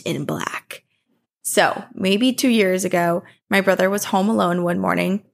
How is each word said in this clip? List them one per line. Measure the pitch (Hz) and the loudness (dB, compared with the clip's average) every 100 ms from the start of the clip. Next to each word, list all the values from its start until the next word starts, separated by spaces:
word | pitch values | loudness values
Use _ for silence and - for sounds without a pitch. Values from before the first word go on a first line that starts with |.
in | - 147 147 | -6 -6 -6
Black. | - - - - - _ _ _ _ _ _ | -6 -6 -8 -12 -18 _ _ _ _ _ _
So, | - - 170 - - | -2 2 2 0 -8
maybe | - 190 202 254 | -4 0 2 2
two | 247 269 | 2 2
years | 226 190 185 185 | 2 2 0 0
ago, | 180 170 175 - _ _ | 0 0 -2 -6 _ _
my | 196 | 0
brother | 190 180 185 | 2 2 0
was | 208 - | 0 0
home | 196 196 | 0 2
alone | 220 185 175 | 2 0 0
one | 175 180 | 0 -2
morning | 185 - 175 196 - | 0 0 0 -2 -6